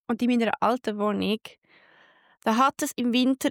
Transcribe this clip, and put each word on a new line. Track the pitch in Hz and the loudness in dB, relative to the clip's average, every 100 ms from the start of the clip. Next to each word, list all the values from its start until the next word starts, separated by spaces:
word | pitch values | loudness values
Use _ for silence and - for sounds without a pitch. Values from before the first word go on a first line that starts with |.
| - | -6
Und | 233 | -2
in | 240 | 2
meiner | 240 220 - | 2 0 0
alten | 202 247 - 208 | 0 0 -4 -4
Wohnung, | 208 202 190 220 - - _ _ _ _ - _ _ _ | -2 -2 -2 -4 -6 -20 _ _ _ _ -20 _ _ _
da | 226 220 | -2 2
hat | 269 - | 2 0
es | 294 - | -6 -4
im | 240 | -2
Winter | 247 254 262 - | 2 2 0 -2